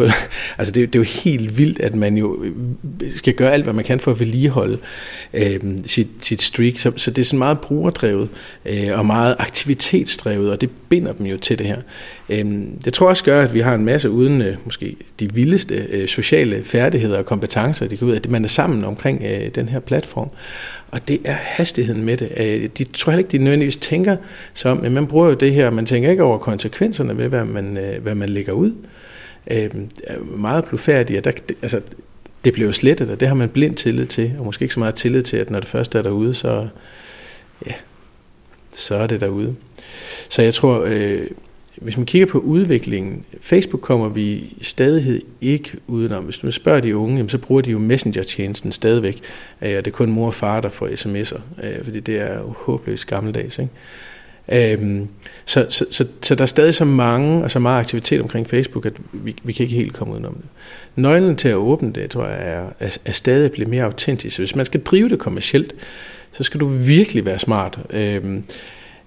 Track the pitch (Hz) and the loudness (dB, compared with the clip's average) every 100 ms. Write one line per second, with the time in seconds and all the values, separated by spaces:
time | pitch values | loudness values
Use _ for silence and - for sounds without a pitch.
0 | 117 104 - - - - 98 110 120 120 | 4 4 -2 -8 -8 -6 -2 0 2 2
1 | 113 - 175 131 110 113 151 - 107 110 | 2 0 0 0 0 2 2 2 -2 0
2 | 104 107 104 - 101 110 123 127 - - | 2 2 0 -2 -6 -6 -6 -6 -8 -8
3 | 131 135 131 120 131 143 143 110 110 123 | -8 -2 0 2 4 2 2 -2 0 0
4 | - 113 117 120 143 127 101 113 - - | 2 0 0 2 2 2 0 -2 -8 -16
5 | - - - - 101 98 98 95 90 - | -14 -16 -6 0 0 0 -4 -6 -4 0
6 | 104 - - 107 - - 120 120 127 117 | -2 -2 -4 0 0 2 2 2 -2 0
7 | - 127 120 135 135 147 - 147 170 - | -2 0 2 2 2 0 0 0 0 0
8 | 113 101 107 - - - - 101 101 101 | 0 0 -2 -6 -20 -14 -6 -2 0 2
9 | 104 113 120 123 - - 147 131 - 185 | 2 4 4 2 -2 -4 -2 0 2 0
10 | - - 110 104 101 101 - - - 175 | 0 -4 -2 0 0 0 -2 -4 0 2
11 | 104 95 98 95 - 107 104 101 123 - | 2 -4 -4 -4 -2 -2 -2 -4 -8 -16
12 | - - - 107 104 101 101 - 120 - | -18 -14 -4 -2 0 -2 -6 -6 -2 4
13 | 185 185 - 143 131 113 123 113 110 143 | 4 4 4 4 4 2 2 2 2 2
14 | 135 117 131 139 101 92 117 - 104 - | 2 4 4 4 2 -2 -8 -8 -10 -10
15 | - - 104 113 139 185 139 101 104 101 | -14 -8 -4 2 4 2 0 -4 -4 -4
16 | 95 - - 156 127 98 - 120 131 156 | -4 -2 2 4 4 0 0 2 2 2
17 | 110 98 95 104 101 110 123 156 110 101 | 2 0 0 -2 -2 0 0 0 -4 -2
18 | 120 107 113 117 107 - 160 117 101 104 | 0 0 0 0 0 0 2 2 -2 -2
19 | 135 135 104 101 107 123 117 131 - 151 | -2 -2 -2 -4 -4 -4 -4 -4 -2 -2
20 | - 120 135 - - - - - - 123 | -2 -6 -8 -10 -16 -14 -14 -16 -10 -8
21 | 143 143 143 143 - - 170 - 117 110 | -2 -2 -2 -6 -4 -2 -2 0 -2 0
22 | 110 123 113 - 110 110 110 - - - | 0 -2 -2 -2 -2 0 -2 -6 -8 -4
23 | - 165 - 135 135 147 143 - - 160 | 0 2 2 2 4 4 2 -2 -2 0
24 | 190 190 - - - - 127 131 120 131 | 2 0 -2 -18 -18 -4 0 0 2 0
25 | 147 151 170 131 139 139 123 113 113 123 | 2 6 6 6 4 4 4 2 0 2
26 | 139 185 143 110 - 104 110 - 220 196 | 4 4 4 4 0 -2 -4 -2 -2 0
27 | 123 110 123 127 110 104 98 101 98 98 | -4 -2 0 0 -2 -4 -6 -6 -6 -6
28 | 107 104 101 101 98 98 208 226 - - | -4 -4 -2 -4 -2 0 0 0 -12 -20
29 | - - - - - 113 107 104 104 - | -20 -20 -20 -16 -4 -2 -2 -6 -10 -12
30 | - - - 104 104 151 160 120 - 139 | -12 -10 -8 -4 0 0 -2 -2 2 4
31 | 120 196 139 - - - 117 113 - - | 4 0 0 -4 -6 -6 -4 -4 -6 -18
32 | - - - - 127 117 107 - 135 170 | -20 -20 -20 -2 0 2 0 2 2 2
33 | 113 107 131 139 117 139 151 - 117 123 | 0 0 2 2 2 2 0 0 -2 -2
34 | 123 - 117 139 110 - 131 123 110 107 | -2 -2 -2 -2 -6 -4 -4 0 -2 0
35 | 120 131 123 113 104 104 107 123 120 113 | 0 0 0 -2 -2 -4 -4 -4 -2 0
36 | 98 101 113 123 120 110 110 - - - | 0 0 0 0 -2 -2 -4 -10 -20 -20
37 | - - - - - - - - - - | -20 -20 -20 -20 -20 -18 -14 -14 -16 -20
38 | - _ _ _ _ - - - - 101 | -20 _ _ _ _ -20 -18 -10 -4 -2
39 | 110 107 98 98 117 127 - - - - | 0 0 -2 -2 -4 -6 -14 -20 -20 -18
40 | - - - - 113 - 135 117 90 107 | -16 -16 -6 2 4 4 4 4 2 0
41 | 101 98 - - - - - - 113 117 | 0 -2 -4 -12 -20 -20 -20 -14 -8 -4
42 | 120 180 185 135 120 165 190 120 - 101 | 2 4 4 4 2 2 4 2 0 -4
43 | 98 - - - - 180 190 139 - 120 | -4 -8 -14 -10 2 4 4 -2 0 0
44 | 110 107 104 104 - - 113 - 131 160 | 2 -2 -2 -2 -8 -12 -6 2 4 4
45 | 131 120 - - 127 147 - - - 117 | 2 -2 -4 -6 0 0 -2 -14 -6 -2
46 | 113 98 78 - 135 117 - 147 117 104 | -2 -4 -8 -6 -6 -2 2 4 4 0
47 | 110 131 107 127 - 135 123 110 110 131 | 0 0 0 -2 2 2 4 0 2 2
48 | 110 101 95 - 98 104 104 - 113 117 | 0 -4 -4 -6 -6 -6 -8 0 2 4
49 | 98 - - - - - 104 98 98 - | 2 -4 -12 -18 -20 -10 -4 -4 -4 -2
50 | 117 110 113 107 104 107 101 - - - | 0 0 -2 -2 -2 -2 -2 -6 -6 -6
51 | 107 101 107 - 117 170 107 - 127 107 | -6 -4 -6 -8 -12 -12 -10 -10 -8 -10
52 | 113 107 104 101 107 110 - 123 - 113 | -4 -4 -4 -6 -8 -10 -4 -4 -4 -8
53 | - 101 107 107 104 - 131 - - - | -6 -6 -4 -6 -6 -6 -8 -8 -20 -20
54 | - - - - - 123 113 104 104 101 | -20 -20 -20 -16 0 2 4 2 0 -2
55 | 101 - - - - 135 113 - - - | -6 -12 -20 -16 -2 2 2 0 -2 -2
56 | 123 - - 131 131 - 156 156 151 131 | -2 -2 0 2 2 6 6 6 4 6
57 | 120 123 147 165 117 127 123 127 117 117 | 4 4 4 2 2 2 4 2 0 -2
58 | - 139 117 113 117 123 131 120 110 - | 0 0 0 -4 -2 0 0 -2 -6 -8
59 | - 104 110 107 120 113 120 117 104 - | -12 -12 -10 -10 -8 -2 0 0 -2 -4
60 | - 107 - - - - - - - - | -8 -8 -8 -12 -16 -20 -20 -20 -10 0
61 | 135 170 185 143 131 98 110 156 113 - | 4 6 4 2 2 2 2 0 0 -4
62 | 95 120 107 98 90 82 92 - 104 - | -6 -6 -6 -6 -6 -6 -8 -8 -8 -8
63 | - - 127 135 147 - 110 127 110 - | -6 -2 2 4 4 0 -2 0 -2 -2
64 | - 120 - - 95 135 131 151 - 190 | -4 -4 -4 -6 -4 -2 0 -2 2 4
65 | 233 208 - 92 - 143 - - - - | 4 2 -2 -6 0 0 0 -8 -18 -18
66 | - - - - 135 151 143 131 127 160 | -18 -20 -16 -6 -4 -2 0 2 6 6
67 | 208 117 98 92 - 104 90 - - 107 | 6 2 -2 -2 0 0 0 -6 -8 -2
68 | 104 101 98 95 - - - - - - | -2 -2 -4 -6 -8 -16 -20 -20 -20 -20